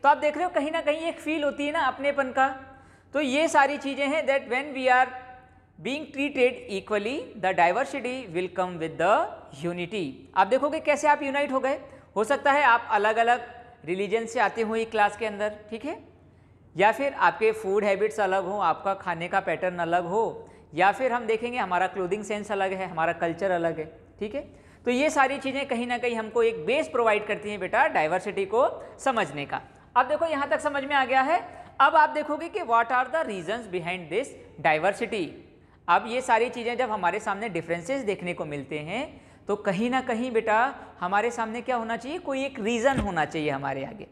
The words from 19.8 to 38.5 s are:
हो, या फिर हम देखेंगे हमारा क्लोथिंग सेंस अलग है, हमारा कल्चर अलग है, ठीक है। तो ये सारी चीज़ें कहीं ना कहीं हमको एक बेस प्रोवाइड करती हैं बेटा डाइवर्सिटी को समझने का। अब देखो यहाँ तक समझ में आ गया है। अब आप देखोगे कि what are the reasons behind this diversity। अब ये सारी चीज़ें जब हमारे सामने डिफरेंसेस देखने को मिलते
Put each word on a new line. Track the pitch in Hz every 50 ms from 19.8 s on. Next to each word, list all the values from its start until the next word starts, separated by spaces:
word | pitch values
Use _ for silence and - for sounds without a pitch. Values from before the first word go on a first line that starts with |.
| 170 165 170 180 175
हो, | 170 185 220 226 185 - - - - - - - - -
या | 151 180 196
फिर | 196 196 262 254
हम | 233 240 233
देखेंगे | 214 226 220 233 240 240 247
हमारा | 214 190 180 175 185 185
क्लोथिंग | - 202 185 175 185 214 208
सेंस | 196 214 208 202 -
अलग | 214 196 190 190 190
है, | 190 190 175
हमारा | 170 160 160 165 170
कल्चर | 165 180 170 165 165 196 196
अलग | 180 175 165 170 160 160
है, | 156 156 - - - - - -
ठीक | 202 214 -
है। | 277 302 - - - - - - - -
तो | 240
ये | 247 247 285 311
सारी | 285 294 269 262 277 277
चीज़ें | - 269 254 277 277 277
कहीं | 254 233 240 240
ना | 247 240
कहीं | 220 247 240
हमको | 226 220 214 214 233 226
एक | 226 220 170 156
बेस | 175 247 302 311 311
प्रोवाइड | - 240 240 226 208 208 208 214
करती | 208 175 - 208
हैं | 208 202
बेटा | 185 180 - 220 285 311
डाइवर्सिटी | 285 185 156 156 170 190 - 208 190 196 196
को | 190 214 233 277 - - - - - - -
समझने | - 269 254 226 196 147 139 147 143
का। | 135 - 135 - - - - - - _
अब | 240 269 247
देखो | 302 294 330
यहाँ | 330 311 277 285 277
तक | 311 285
समझ | - 294 285 285 269
में | 277 294
आ | 277 262
गया | 233 262 262
है। | 262 277 330 349 - - - - - - - -
अब | 269 294 311
आप | 320 302 311
देखोगे | 302 302 294 302 294 311 320 339
कि | - -
what | 339 240 233 226 233 233
are | 262 247 262 254
the | 262 - -
reasons | - 208 190 165 160 214 247 233 202
behind | 175 180 160 170 180 185 175 147
this | 156 208 277 - - - - - - - 135
diversity। | 165 156 156 156 190 202 - 240 196 214 214 170 127 - 123 - - - - _ _ _ _ _ -
अब | 170 190 208 233
ये | 226 254
सारी | 247 - 240 220 233 254
चीज़ें | 247 254 233 220 240 233
जब | 262 220
हमारे | 214 208 180 170 175 208
सामने | 208 220 196 196 214 233
डिफरेंसेस | 180 165 160 170 165 170 165 - 269 277 254
देखने | 202 190 185 180 175 175
को | - 175
मिलते | 151